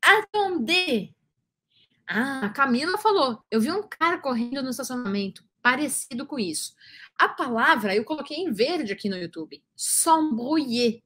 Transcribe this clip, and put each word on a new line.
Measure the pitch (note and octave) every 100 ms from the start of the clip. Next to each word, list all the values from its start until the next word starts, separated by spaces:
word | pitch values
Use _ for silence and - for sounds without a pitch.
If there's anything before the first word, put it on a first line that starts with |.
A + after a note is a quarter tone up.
Attendez. | D#4 G4+ G#4 G#4+ G4 F4+ A3+ F4 F4+ A#3+ F3 _ _ _ _ _ _ _ _ _ -
Ah, | F3 C4 C4+ G3+
a |
Camila | G#3+ C4+ A#3+ D#4 F#4
falou, | A4 G4 C4+ A3 _
eu | A3+
vi | A3+
um | F4+
cara | G#4 - E4 F4
correndo | C#4 B3 A#3+ C4+
no | C4
estacionamento, | B3 B3+ B3 B3 G3+ G3 - _ _
parecido | B3 B3+ D4 - - A#3+
com | C#4+ C#4+
isso. | F#3+ D3+ - _ - - - _
A | G4
palavra | - D4+ A3+ C4 D4+ G#3
eu | G3
coloquei | A3 D#4 C4 D4+
em | F4+
verde | G3 B3 F4 A#3
aqui | G3 G#3
no | F#3
YouTube, | E3+ E3+ D#3+ - _ _
s'embrouiller. | - - - D#4+ D#4 A3+ A#3+ D#4+ C#4 A#3 A#3+ A3